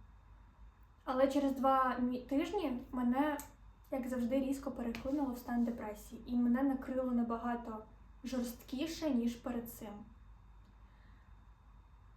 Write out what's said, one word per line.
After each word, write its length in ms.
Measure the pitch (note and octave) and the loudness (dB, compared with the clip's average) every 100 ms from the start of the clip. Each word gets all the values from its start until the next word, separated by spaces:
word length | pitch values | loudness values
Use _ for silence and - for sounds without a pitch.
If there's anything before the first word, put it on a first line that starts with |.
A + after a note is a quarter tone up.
| - - - - - - - - - - | -20 -20 -20 -20 -20 -20 -20 -20 -20 -12
Але 240 | - B3+ C#4 | -2 4 6
через 240 | C#4+ C#4 | 6 2
два 440 | - C4+ C4+ B3+ A#3+ | 4 6 6 4 2
мі-, 300 | B3 B3 - | 0 0 0
тижні 540 | C#4 E4 G4+ D#4 A#3+ - | 0 2 0 0 -2 -4
мене, 460 | B3+ A#3+ C4 D4+ D4 - - - - - | 0 2 4 2 0 -6 -18 -20 -20 -6
як 180 | C4+ A#3+ | -4 -2
завжди, 320 | B3+ A#3 C#4 | -2 0 2
різко 300 | C4+ C#4 C#4 | 0 -2 -4
переклинуло 600 | - A#3 A3+ C4 D4 C4+ | -6 -6 -4 -2 0 -2
в 60 | A#3 | -4
стан 260 | - A#3+ | -2 0
депресії. 580 | A#3 A#3 G#3+ G#3 - A#3 - | 0 -2 -8 -10 -12 -14 -4
І 100 | A#3+ | 2
мене 260 | A#3+ B3 | 4 4
накрило 500 | C#4 C4+ - B3+ B3+ | 4 2 -2 -2 0
набагато 720 | A#3+ A3+ A#3 A#3+ A#3 A#3 A3 - - - - | 0 0 -2 -2 -4 -6 -10 -12 -18 -20 -14
жорсткіше, 840 | B3 B3+ A#3 - - B3+ D#4+ - D#4+ | -6 -4 -4 -6 -10 -4 -4 -2 0
ніж 240 | A#3+ A#3 | 2 2
перед 380 | - C4 A#3+ - | -2 -4 -6 -6
цим. 200 | - A3 G3+ - - - - - - - - - - - - - - - - - - - - - | -10 -12 -12 -16 -18 -20 -20 -20 -20 -20 -20 -20 -20 -20 -20 -20 -20 -20 -20 -20 -20 -20 -20 -20